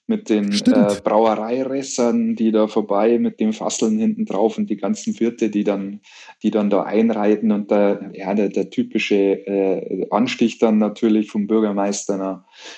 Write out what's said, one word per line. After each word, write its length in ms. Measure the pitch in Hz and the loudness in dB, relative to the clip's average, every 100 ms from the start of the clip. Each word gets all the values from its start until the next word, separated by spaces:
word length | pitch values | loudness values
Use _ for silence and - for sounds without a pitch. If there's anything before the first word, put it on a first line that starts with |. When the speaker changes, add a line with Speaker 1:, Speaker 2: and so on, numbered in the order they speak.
| - | -4
Speaker 1:
mit 220 | 107 - | -4 0
den, 240 | 107 101 | 0 0
Speaker 2:
Stimmt. 240 | 101 - - | 0 2 4
Speaker 1:
äh, 240 | 104 101 | 4 2
Brauereiressern, 1300 | - 107 113 107 110 127 135 135 139 - 120 117 113 | 2 4 4 2 -2 -4 -2 -4 -4 -2 0 2 0
die 160 | 110 110 | 0 2
da 160 | 107 107 | 2 2
vorbei 520 | 113 104 101 113 120 | 0 -2 2 2 2
mit 180 | 117 - | 0 -2
den 140 | 110 | -2
Fasseln 440 | 107 - - 113 107 | -2 -4 -2 -2 0
hinten 280 | 110 107 107 | 0 -2 -4
drauf 320 | 95 110 110 | 0 0 0
und 100 | 104 | -4
die 80 | 101 | -4
ganzen 420 | 98 107 - 107 | -4 -4 -4 -2
Wirte, 300 | 113 113 110 | -2 0 -2
die 120 | 104 | 0
dann, 380 | 101 101 98 104 _ - - - | -2 -2 -4 -10 _ -20 -20 -6
die 80 | 107 | -2
dann 200 | 107 104 | 0 2
da 120 | 98 | 0
einreiten 680 | - 107 113 110 104 104 113 | 0 0 0 2 2 2 2
und 180 | 104 104 | 0 0
der, 400 | 104 101 101 - | 2 2 0 -6
ja, 200 | - 95 | -10 -4
der, 140 | 104 98 | 0 0
der 220 | 101 92 | -2 -4
typische, 440 | - 120 107 - 101 | -4 -4 -2 0 2
äh, 920 | 98 95 98 98 95 87 - 95 - | 2 0 -2 0 0 -2 -4 -6 -2
Anstich 480 | 104 123 - 117 - | 0 0 0 -2 2
dann 200 | 113 107 | 2 2
natürlich 520 | 107 104 113 107 104 | 0 0 2 2 0
vom 160 | 110 101 | -4 0
Bürgermeister, 680 | 110 107 101 101 101 - 98 | 0 0 -2 -4 -4 -6 -6
ne? 280 | 95 92 _ - - | -6 -8 _ -20 -20